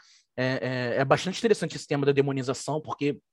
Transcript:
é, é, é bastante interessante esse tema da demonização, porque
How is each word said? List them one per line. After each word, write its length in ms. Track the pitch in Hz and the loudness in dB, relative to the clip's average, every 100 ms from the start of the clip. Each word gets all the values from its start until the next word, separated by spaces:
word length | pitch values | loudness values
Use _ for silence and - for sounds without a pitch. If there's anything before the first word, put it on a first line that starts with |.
| - _ _ - | -20 _ _ -2
é, 580 | 127 131 127 127 123 113 | -2 0 -2 -2 0 0
é, 60 | |
é 40 | 135 | 2
bastante 340 | 147 185 190 | 2 0 0
interessante 360 | 233 208 160 139 | 2 2 0 -6
esse 120 | - | -4
tema 180 | 143 139 | 0 2
da 60 | |
demonização, 640 | 139 139 135 123 131 - 156 | 4 2 0 -2 -4 -2 -4
porque 380 | - - 143 - _ | -4 -2 -2 -2 _